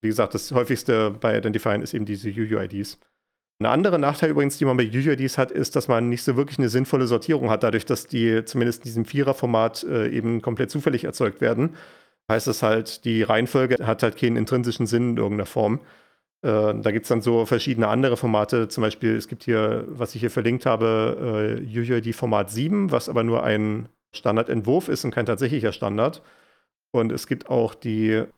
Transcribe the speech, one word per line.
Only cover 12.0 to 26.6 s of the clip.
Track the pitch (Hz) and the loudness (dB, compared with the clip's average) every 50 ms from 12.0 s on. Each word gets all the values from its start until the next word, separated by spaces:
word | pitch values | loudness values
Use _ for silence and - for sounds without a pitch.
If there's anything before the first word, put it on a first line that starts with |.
| _ _ _ _ _ - | _ _ _ _ _ 0
Heißt | 110 113 - 139 | 0 0 0 -2
es | 110 - | -2 2
halt, | - 110 110 113 110 - - - _ | 2 2 4 2 0 -4 -10 -6 _
die | 120 113 110 | 0 2 2
Reihenfolge | 110 - 110 110 120 127 - 139 131 123 127 - 110 | 4 4 4 2 2 2 2 2 2 4 2 0 2
hat | 110 113 - | 0 0 2
halt | - 113 104 - | 0 -2 0 2
keinen | - 120 117 | 0 2 2
intrinsischen | 117 110 - 131 127 120 123 113 - 120 | 2 0 2 0 0 0 0 -2 -2 -2
Sinn | 107 120 117 123 123 | 0 2 2 2 2
in | 117 | 0
irgendeiner | 117 110 101 104 104 98 | 0 0 0 0 -2 -4
Form. | - - 123 110 104 110 147 - - - - _ _ _ _ _ _ _ _ | -4 -2 0 0 0 0 -2 -6 -14 -20 -20 _ _ _ _ _ _ _ _
Äh, | - 143 107 107 107 107 107 | -2 0 2 2 2 2 0
da | 110 107 110 | 0 -2 -2
gibt's | 104 113 - - | -2 -2 0 0
dann | 123 113 | 0 0
so | 101 120 117 117 113 | 2 2 2 2 2
verschiedene | - 127 113 - - 127 113 113 104 | 2 0 0 0 0 0 0 2 2
andere | 110 120 135 135 120 - | 2 2 2 2 2 2
Formate, | - 117 110 107 104 - - 120 113 104 | 0 2 2 2 2 2 2 0 0 0
zum | - - | -2 -2
Beispiel, | 110 107 - - - 113 110 | -2 -2 -2 -2 -2 0 0
es | 113 - | 0 -4
gibt | - 127 - - | -8 -14 -10 -2
hier, | - 117 110 110 107 113 117 113 | 0 0 2 2 0 0 -2 -4
was | 117 - 123 120 - - | -8 -8 -8 -8 -8 -6
ich | 113 | -4
hier | 113 117 | -4 -2
verlinkt | - 131 110 117 120 127 - | -2 0 0 0 0 0 0
habe, | 131 117 110 113 113 113 110 110 110 - - 127 123 110 107 107 107 113 120 - | 0 2 2 2 2 2 2 0 0 -2 -2 -4 -4 -2 -2 -2 -2 -2 -4 -6
äh, | 113 107 120 | -6 -6 -4
U | |
U | 117 120 127 | -2 0 -2
I | 117 | -2
D | 110 113 | -2 -4
Format | 110 - - 120 107 104 101 95 | -6 -4 -2 0 0 0 0 -2
sieben, | 110 113 139 160 202 208 196 180 | -4 -4 -2 0 0 0 0 0
was | - 120 - - | 0 -2 -2 0
aber | - 117 113 | 0 0 2
nur | 117 117 - | 2 0 0
ein | - - 107 107 107 107 107 110 113 - _ _ _ _ | 2 2 2 2 0 0 -2 -4 -8 -12 _ _ _ _
Standardentwurf | - - - 113 104 113 117 - 127 113 101 113 135 175 190 - | -20 -6 -2 0 0 0 0 0 -2 -2 2 2 2 2 2 -2
ist | - - - | -4 -4 -4
und | 131 | -4
kein | - - 113 | -2 -2 -2
tatsächlicher | 101 113 95 135 120 135 139 107 107 | -2 -2 -2 -2 -2 -2 0 -2 -2
Standard. | 95 - - 101 101 104 117 143 165 - _ - - _ _ _ _ _ | -2 -2 -4 -4 0 0 0 0 -2 -6 _ -20 -20 _ _ _ _ _